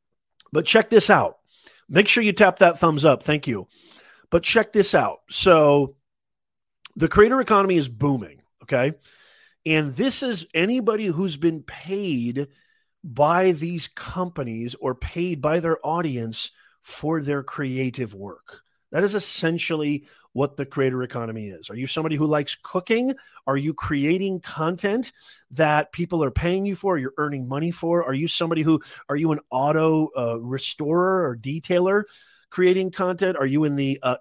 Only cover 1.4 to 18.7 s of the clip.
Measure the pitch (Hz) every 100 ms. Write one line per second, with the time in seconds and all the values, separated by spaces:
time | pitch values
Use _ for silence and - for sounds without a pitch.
1.4 | _ _ - _ _ 156 214 240 214 190
2.4 | 196 175 180 - 170 151 151 123 - 151
3.4 | 143 104 92 _ - - - - _ 170
4.4 | - 226 214 208 185 170 107 80 _ -
5.4 | 190 165 147 143 135 - _ _ _ _
6.4 | _ _ _ _ - - 160 202 220 262
7.4 | 233 208 196 175 135 113 143 135 95 -
8.4 | _ _ - 131 135 156 _ _ _ _
9.4 | _ _ 160 156 147 127 262 - 262 196
10.4 | 160 160 190 254 220 214 208 156 190 143
11.4 | 165 160 - - 165 196 196 131 120 127
12.4 | 143 _ _ _ _ _ 165 123 147 175
13.4 | 190 156 165 175 - - - 180 180 170
14.4 | 123 113 117 - 131 - - 170 180 156
15.4 | 151 170 165 165 143 165 165 123 113 110
16.4 | - - _ _ - - 147 160 143 143
17.4 | 135 - 135 131 131 123 113 98 98 -
18.4 | - - _